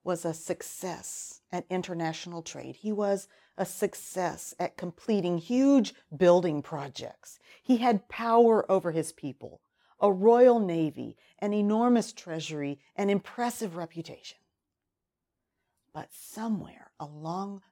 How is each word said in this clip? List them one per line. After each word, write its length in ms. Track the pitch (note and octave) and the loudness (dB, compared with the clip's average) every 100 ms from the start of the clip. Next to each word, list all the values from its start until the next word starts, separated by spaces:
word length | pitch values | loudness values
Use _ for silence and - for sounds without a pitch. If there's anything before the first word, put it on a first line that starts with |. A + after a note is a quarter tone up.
was 220 | - F3 E3 | -6 -4 -4
a 80 | |
success 1040 | D#3+ - F3 - - F#3 E3 - - - - _ | -6 -6 -8 -10 -12 -10 -10 -12 -14 -16 -18 _
at 140 | F3+ - | -10 -6
international 720 | F#3 F3+ E3+ E3 D#3+ F3+ E3+ | -6 -4 -4 -4 -6 -10 -12
trade. 340 | E3 - - F#3+ | -12 -14 -14 -10
He 160 | G#3 | -6
was 380 | G#3 G3+ G3 - _ _ - | -2 0 -2 -4 _ _ -8
a 80 | F#3 | -8
success 880 | - G3+ - - F#3 F3 C#3+ - - | -4 -4 -4 -12 -6 -4 -6 -12 -8
at 160 | - - | -8 -8
completing 600 | F3+ - - G#3 F3 F3 | -12 -8 -2 0 0 -2
huge 560 | D#3+ B3 C4+ C#4 G3+ - - D3 | 0 2 6 6 4 -4 -12 2
building 460 | F3+ F3 F3 D3 | 6 6 4 -2
projects. 760 | C#3 D3+ C#3+ - A#2+ - - - _ - | -6 -10 -10 -12 -14 -16 -20 -20 _ -6
He 140 | - B3 | 0 2
had 320 | A#3+ G#3 - | 4 2 -2
power 600 | - A#3 A#3 A#3 A3 - | -6 2 6 6 6 4
over 220 | F#3+ E3+ | 0 0
his 220 | D#3+ D#3+ | -2 -4
people, 480 | - C#3+ - A#2 - _ _ _ - | -6 -10 -10 -14 -18 _ _ _ 0
a 100 | G3+ | 2
royal 480 | F#3 G#3+ A#3 B3 A#3 | 4 6 8 8 6
navy, 560 | G3 E3 D#3 C#3 A#2 A2+ _ - | 2 0 0 -4 -12 -14 _ -8
an 140 | G3+ | -2
enormous 580 | G#3 G#3 G#3+ A#3+ A#3+ - | 0 2 2 4 2 0
treasury, 680 | - - D#3+ D#3 D3+ C#3+ C#3 _ - | -8 -10 -8 -8 -6 -6 -8 _ -4
an 120 | G3+ | 0
impressive 680 | G3+ - - A#3+ A#3 G#3+ E3+ | 0 -2 -8 -6 -6 -8 -8
reputation. 600 | E3 E3+ D#3+ - - - _ _ _ _ _ _ _ _ _ _ _ _ _ _ _ | -10 -12 -14 -14 -20 -20 _ _ _ _ _ _ _ _ _ _ _ _ _ _ _
But 160 | D3+ - | -16 -16
somewhere 800 | - - - A3+ G3+ - - - - | -18 -18 -8 -4 -4 -6 -16 -20 -16
along 640 | D3 D3+ D#3+ F3+ G3 G3 _ | -16 -10 -8 -6 -8 -12 _